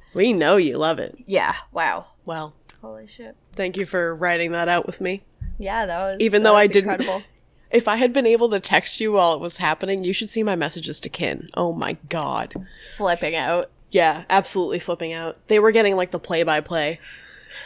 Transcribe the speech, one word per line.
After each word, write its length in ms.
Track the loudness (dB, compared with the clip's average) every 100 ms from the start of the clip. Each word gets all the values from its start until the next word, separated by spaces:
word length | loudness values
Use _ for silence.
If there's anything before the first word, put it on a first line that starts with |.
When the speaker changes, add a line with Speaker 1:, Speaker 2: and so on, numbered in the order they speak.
| -8
Speaker 1:
We 200 | 0 2
know 240 | 4 4 4
you 200 | 4 0
love 220 | 0 -2
it. 180 | -6 -12
Speaker 2:
Yeah. 300 | -4 0 0 -4 -6
Wow. 360 | -4 -2 -2 -8 _ -12
Speaker 1:
Well. 300 | -10 -10 -14 -20 -20
Speaker 2:
Holy 240 | -18 -18 -20
shit. 300 | -20 -20 -20 _
Speaker 1:
Thank 240 | -8 -6 -6
you 100 | -4
for 260 | -2 -2
writing 380 | -2 -2 0 -2
that 160 | -2 0
out 180 | 0 -2
with 140 | -6
me. 220 | -6 -6 -10 -14 -10 -8
Speaker 2:
Yeah, 260 | -6 -4 -4
that 120 | -4
was, 160 | -4 0
Speaker 1:
Even 220 | 2 6
Speaker 2:
that 80 | 8
Speaker 1:
though 60 | 8
I 60 |
Speaker 2:
was 80 | 8
Speaker 1:
didn't, 180 | 6 2
Speaker 2:
incredible. 320 | 0 -2 -6 -8 _ _
Speaker 1:
<laughs> 240 | _ _
if 160 | 0 2
I 80 |
had 180 | 2 2
been 140 | 2 4
able 240 | 4 2
to 80 | 0
text 400 | 0 0 0 -4
you 140 | 0
while 220 | 4 4
it 60 | 2
was 180 | 0 0
happening, 440 | 0 -2 -2 -4
you 100 | -2
should 180 | -4 -2
see 120 | 0
my 140 | 0 -2
messages 420 | -4 -6 -6 -6
to 100 | -6
Kin. 400 | -6 -6 -6 -8 -4
Oh 160 | -4
my 240 | -2 -6 -6 -8
god. 580 | -6 -4 -6 -6 -10 -16 -18 -16 -4
Speaker 2:
Flipping 400 | -2 0 -2 -4
out. 340 | -2 -2 -2 _ _
Speaker 1:
Yeah, 340 | 2 2 2 0
absolutely 520 | 0 2 0 -2 -4
flipping 320 | -6 -6 -6
out. 240 | -8 -10 -8 2
They 140 | 4
were 100 | 6
getting, 240 | 4 4
like, 160 | 2 -2
the 80 | -4
play-by-play. 800 | -4 -2 0 0 -2 -4 -4 -6 -12 -20 -20 -20 -20 -18